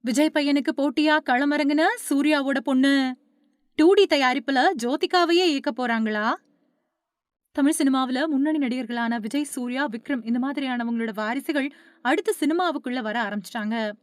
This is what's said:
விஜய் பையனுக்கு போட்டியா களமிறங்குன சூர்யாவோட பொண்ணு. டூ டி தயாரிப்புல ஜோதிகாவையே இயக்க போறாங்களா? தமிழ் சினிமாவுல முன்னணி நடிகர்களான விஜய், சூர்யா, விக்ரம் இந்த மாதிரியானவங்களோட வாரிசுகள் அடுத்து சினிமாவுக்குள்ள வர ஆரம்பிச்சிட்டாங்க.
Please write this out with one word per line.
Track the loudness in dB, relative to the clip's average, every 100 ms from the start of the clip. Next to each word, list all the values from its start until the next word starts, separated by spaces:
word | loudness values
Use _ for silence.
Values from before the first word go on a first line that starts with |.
| 0
விஜய் | 2 2
பையனுக்கு | 2 0 0 0 -2
போட்டியா | -2 2 2 2 2
களமிறங்குன | 0 2 0 0 2 2 0 -2
சூர்யாவோட | 0 2 0 0 -2
பொண்ணு. | 0 2 4 2 0 -6 _ _ _ _ _ 4
டூ | 6
டி | 6 4
தயாரிப்புல | 4 2 0 0 2 2 2
ஜோதிகாவையே | -2 -2 0 2 4 4 2
இயக்க | 0 -4
போறாங்களா? | -4 -4 -2 -2 -2 -2 -4 _ _ _ _ _ _ _ _ _ _ _
தமிழ் | 2 2 4
சினிமாவுல | 2 2 0 -2 0
முன்னணி | 0 0 0 -2
நடிகர்களான | -4 -6 -4 -4 -4
விஜய், | -4 -4
சூர்யா, | -4 -6 -6 -4 -4
விக்ரம் | -6 -6 -6 -2
இந்த | -4
மாதிரியானவங்களோட | -2 -4 -4 -4 -4 -4 -4
வாரிசுகள் | -4 -4 -6 -4 -4 -4 -8 -20 _
அடுத்து | -2 0 -2 -2
சினிமாவுக்குள்ள | 0 0 -2 -4 -6 -6
வர | -4 -4
ஆரம்பிச்சிட்டாங்க. | -4 -6 -8 -8 -6 -4 -4 -8